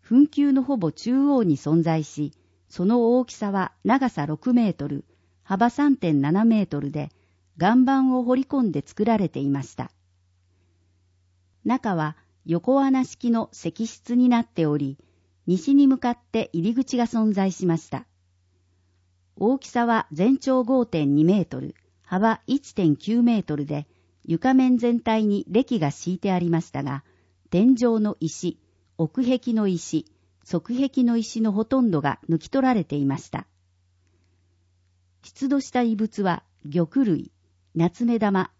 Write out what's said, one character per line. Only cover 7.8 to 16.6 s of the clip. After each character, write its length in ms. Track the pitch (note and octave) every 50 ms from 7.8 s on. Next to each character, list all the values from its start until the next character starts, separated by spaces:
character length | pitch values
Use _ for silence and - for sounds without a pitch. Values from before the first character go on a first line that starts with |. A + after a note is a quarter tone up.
| B3+
盤 280 | B3 C4+ C4+ C4 C4 B3+
を 100 | B3+ B3
掘 100 | A#3 B3+
り 100 | C4 C4+
込 180 | - - C#4 B3
ん 100 | G#3 D3+
で 100 | D3 -
作 200 | - - - G#3
ら 140 | A3 A3+ G#3+
れ 100 | G3 E3
て 100 | - C3
い 120 | C#3 C#3
ま 120 | C#3 C#3 C3
し 140 | - -
た。 160 | - B2+ - _ _ _ _ _ _ _ _ _ _ _ _ _ _ _ _ _ _ _ _ _ _ _ _ _ _ _ _ _ _ _ _ _ _ -
中 300 | A3 A#3+ - - - F#3
は 220 | E3 D#3 D3+ D#3 - _ _ _ _ _
横 360 | - E3 E3+ - - C4 C#4
穴 240 | C#4 C4+ C4 C4 G3+
式 260 | - - - - A#3+
の 200 | A#3 A3+ A3 - -
石 340 | - - E3+ - - A3
室 300 | A3 - - _ - A#3+
に 120 | B3 B3 B3+
な 120 | A#3+ A#3
っ 80 | A#3 -
て 180 | _ - E3
お 100 | D3+ D3
り、 220 | D3+ C#3+ C3+ C3+ - _ _ _ _ _ _ _ _ _
西 280 | - F3+ F#3+ - - C#4
に 120 | C#4 C#4+
向 120 | C4+ C4 B3+
か 120 | - A#3+
っ 80 | A#3+ - _ _ -
て 180 | A3+ G#3+ - -
入 180 | E3+